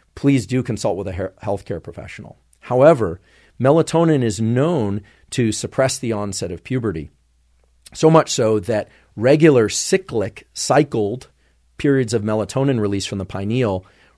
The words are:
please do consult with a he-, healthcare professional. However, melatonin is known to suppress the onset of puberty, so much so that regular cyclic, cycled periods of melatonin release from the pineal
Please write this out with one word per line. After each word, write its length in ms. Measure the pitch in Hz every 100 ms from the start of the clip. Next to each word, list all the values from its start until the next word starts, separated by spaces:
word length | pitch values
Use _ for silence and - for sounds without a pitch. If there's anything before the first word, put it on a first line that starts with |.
| _ -
please 300 | 143 135 98
do 160 | 127
consult 340 | 123 107 110 92
with 120 | 98
a 60 |
he-, 320 | 87 95 _ 104
healthcare 360 | 101 - 85
professional. 560 | - - - - - - _ _
However, 600 | - 123 147 151 98 85 _ _ _ -
melatonin 600 | 123 160 - 160 170 147
is 180 | 117 101
known 600 | 113 123 151 170 104 101 - _ -
to 200 | - 113
suppress 460 | 107 104 - 131 -
the 160 | 120
onset 380 | 107 101 92 90
of 120 | 87
puberty, 460 | - 127 113 80 73 _ _ _ _ _ _ _ -
so 160 | - 156
much 200 | 160 -
so 300 | - 110 110
that 300 | 98 107 - _ _ -
regular 540 | 120 151 160 131 104
cyclic, 800 | - - 185 - 117 101 - -
cycled 760 | - - 139 143 117 101 127 - _ _ _ _ -
periods 360 | 147 139 117
of 80 | 113
melatonin 580 | 104 107 101 131 139 123
release 260 | 104 101 -
from 120 | 101
the 80 | 92
pineal 600 | 98 101 120 113 95 - _ _